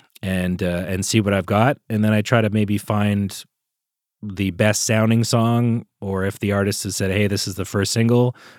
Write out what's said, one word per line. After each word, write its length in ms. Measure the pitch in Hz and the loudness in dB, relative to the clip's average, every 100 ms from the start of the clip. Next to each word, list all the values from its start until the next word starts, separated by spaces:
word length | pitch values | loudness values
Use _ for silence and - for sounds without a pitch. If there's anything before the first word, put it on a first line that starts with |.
| _ - | _ -10
and, 400 | 95 92 90 87 | -4 -2 -2 -2
uh, 220 | 92 87 90 | -2 -4 -4
and 180 | 95 | -6
see 160 | - 110 | 0 0
what 140 | 101 | 2
I've 100 | 98 87 | 0 2
got. 300 | 104 127 - - | 2 2 0 -4
And 120 | 110 | 0
then 120 | 107 | 2
I 80 | 107 | 2
try 180 | 104 117 | 2 2
to 80 | 107 | 2
maybe 300 | 107 104 101 | 0 0 -2
find 680 | - 104 104 101 95 - - _ _ _ _ _ _ _ | -2 0 0 0 -2 -6 -18 _ _ _ _ _ _ _
the 280 | 104 95 95 | -12 -4 -4
best 320 | 90 107 107 | 2 2 2
sounding 400 | - 110 113 113 | 0 2 2 2
song, 600 | 110 120 113 120 120 117 - _ | 2 2 2 2 0 -2 -6 _
or 240 | 98 95 | -6 -2
if 140 | 98 - | -4 -2
the 140 | 101 | -2
artist 320 | 101 101 - | 2 0 -2
has 120 | 98 - | -6 -4
said, 140 | 98 | -2
"Hey, 160 | 98 101 | 0 0
this 200 | 98 101 | 0 -4
is 100 | 92 | -8
the 100 | 87 | -4
first 260 | 101 95 | -2 -2
single," 420 | 117 117 120 123 - - | 0 2 4 2 -2 -20